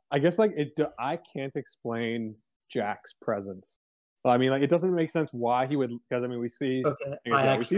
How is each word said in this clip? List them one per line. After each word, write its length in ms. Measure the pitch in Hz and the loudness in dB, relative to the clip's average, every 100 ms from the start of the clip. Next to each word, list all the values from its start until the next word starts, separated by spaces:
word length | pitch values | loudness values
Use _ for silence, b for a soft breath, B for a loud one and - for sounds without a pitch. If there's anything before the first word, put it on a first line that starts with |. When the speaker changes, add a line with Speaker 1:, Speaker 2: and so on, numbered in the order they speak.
| - | -4
Speaker 1:
I 80 | 143 | 2
guess, 180 | 160 175 | 2 4
like, 140 | 214 151 | 2 2
it 200 | 147 - | -2 -2
do-, 160 | 147 - | -4 -4
I 220 | 127 165 - | -6 -6 -8
can't 220 | - 135 147 | -10 -8 -8
explain 800 | - _ 117 117 117 117 110 107 _ _ _ | -10 _ -6 -4 -2 -4 -6 -10 _ _ _
Jack's 440 | 131 104 104 - - | -4 -4 -4 -12 -10
presence. 460 | - 104 98 95 - _ _ _ _ _ | -4 -4 -4 -12 -16 _ _ _ _ _
Well, 80 | 127 | 2
I 60 | 123 | 4
mean, 120 | 131 | 4
like, 120 | 135 | 2
it 80 | 143 | 4
doesn't 240 | 170 185 | 4 2
make 160 | 175 160 | 0 0
sense 200 | 165 151 | 0 -2
why 340 | 120 117 123 131 | -2 0 2 2
he 80 | |
would, 160 | 147 127 120 - | 0 -2 -4 -6
'cause, 140 | 123 | -4
I 60 | 123 | -2
mean, 100 | 120 | -4
we 100 | 120 | -6
see, 360 | - 139 127 147 | -4 -2 0 0
Speaker 2:
Okay, 240 | 139 139 | -2 -6
Speaker 1:
like 80 | 143 120 | -8 -2
I 140 | 139 | 2
Speaker 2:
I 20 | |
Speaker 1:
said, 160 | 135 131 | 4 2
we 60 | |
see 100 | - | 2